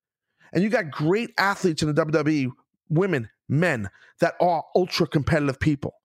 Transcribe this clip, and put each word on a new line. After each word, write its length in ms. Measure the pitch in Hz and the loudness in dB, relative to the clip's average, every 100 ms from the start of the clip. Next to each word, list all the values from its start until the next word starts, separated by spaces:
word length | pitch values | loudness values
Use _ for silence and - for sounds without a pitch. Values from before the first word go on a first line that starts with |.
| _ _ _ _ _ | _ _ _ _ _
And 120 | 156 | -2
you 60 | 208 | 0
got 200 | 220 165 | 0 -2
great 400 | 127 151 202 233 - | -2 0 0 0 -2
athletes 440 | 190 196 185 156 | -2 0 -2 0
in 60 | 156 | 0
the 60 | |
W 180 | 147 156 | 0 0
W 360 | 156 151 156 127 | 0 0 0 -2
E, 40 | - _ _ - | -8 _ _ -2
women, 420 | 160 196 147 113 _ - | 0 0 -2 -4 _ -4
men, 420 | 135 180 127 98 - - _ | 0 0 0 -6 -12 -20 _
that 160 | 165 - | -2 2
are 240 | 175 165 - | 0 0 -2
ultra 320 | 190 180 - 165 | -2 0 -2 -2
competitive 540 | 160 135 156 143 127 | 0 0 0 0 0
people. 340 | 156 143 147 - | 0 0 -4 -12